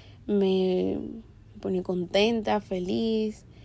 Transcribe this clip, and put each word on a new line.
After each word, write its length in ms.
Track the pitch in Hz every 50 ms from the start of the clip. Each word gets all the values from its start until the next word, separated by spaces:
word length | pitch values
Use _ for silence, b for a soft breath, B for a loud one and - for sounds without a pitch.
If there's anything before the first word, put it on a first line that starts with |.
| B B B B B -
me 720 | 208 202 190 190 190 190 185 185 185 185 185 190 202 - - - 226 226 226 - - - - - - 214
pone 220 | - 196 190 180 180
contenta, 800 | - 185 180 175 175 - 196 208 226 233 226 202 214 214 208
feliz, 840 | - - 190 180 180 185 220 233 226 226 220 220 214 214 214 - - - B B